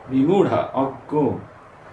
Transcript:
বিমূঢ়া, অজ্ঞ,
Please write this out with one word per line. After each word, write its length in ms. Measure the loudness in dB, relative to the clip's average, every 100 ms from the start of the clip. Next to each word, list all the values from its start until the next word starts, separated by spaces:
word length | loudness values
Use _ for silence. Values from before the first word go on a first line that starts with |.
| -4
বিমূঢ়া, 600 | 0 2 4 2 0 -2
অজ্ঞ, 580 | -2 -4 -6 -6 -2 -2 -4 -10 -20 -20 -20 -20